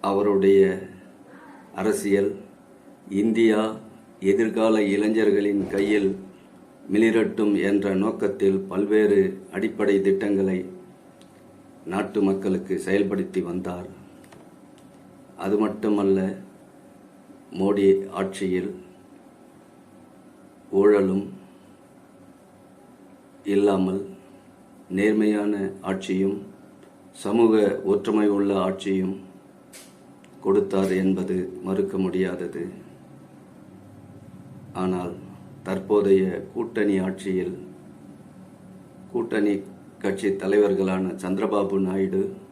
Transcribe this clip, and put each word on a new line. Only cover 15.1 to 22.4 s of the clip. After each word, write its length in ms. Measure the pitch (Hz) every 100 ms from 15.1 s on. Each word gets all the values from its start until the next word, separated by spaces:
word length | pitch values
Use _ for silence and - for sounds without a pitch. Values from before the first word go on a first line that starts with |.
| - - -
அது 200 | 95 104
மட்டுமல்ல, 800 | 107 - 110 104 98 95 95 98 - - - - - - - - - - -
மோடி 560 | - 98 101 98 98 95
ஆட்சியில் 680 | - 95 - 95 90 95 - - - - - - - - - - - - - - - - - - - -
ஊழலும் 640 | 98 104 104 95 95 98 - - - - - - - - - - -